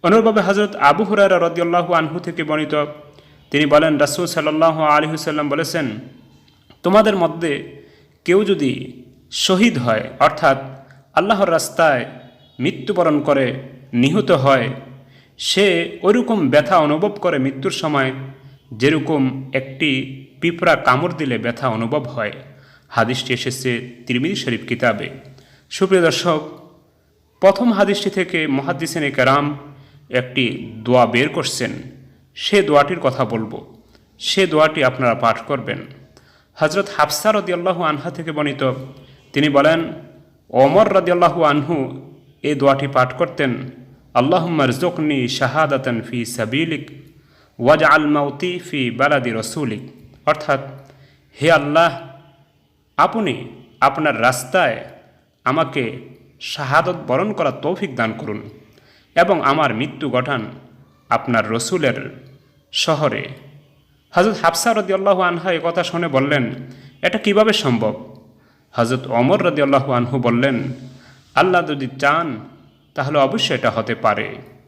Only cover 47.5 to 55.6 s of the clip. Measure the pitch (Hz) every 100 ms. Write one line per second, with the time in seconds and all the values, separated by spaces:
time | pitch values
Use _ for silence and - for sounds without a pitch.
47.5 | _ 120 156 156 151 151 147 143 135 180
48.5 | 180 180 147 123 113 139 147 123 113 110
49.5 | - 139 107 - - - - - 160 -
50.5 | 139 - - - - _ _ _ - 151
51.5 | 160 143 151 170 139 - - - _ _
52.5 | _ _ _ _ - 175 220 196 117 127
53.5 | - - _ 135 143 156 113 120 131 -
54.5 | 190 156 113 - - _ _ _ _ -
55.5 | 143